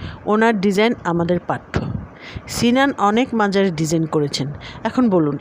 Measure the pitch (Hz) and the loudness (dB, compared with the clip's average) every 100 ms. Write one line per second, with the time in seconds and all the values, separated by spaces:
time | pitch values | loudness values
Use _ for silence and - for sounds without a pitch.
0 | - - - 214 226 214 196 190 220 247 | -10 -10 -2 2 2 2 2 2 2 0
1 | - 170 170 175 - 151 - - - - | -2 -2 0 0 -2 -6 -6 -6 -4 -6
2 | - - - - - - 233 247 277 - | -10 -16 -16 -16 -10 -2 2 4 2 2
3 | 202 214 254 226 202 196 196 160 160 165 | 2 2 0 0 2 2 2 0 0 0
4 | 160 156 143 - 139 147 - - 226 254 | 0 0 -2 -2 -6 -8 -14 -8 -4 0
5 | 247 185 151 143 | 2 4 2 -2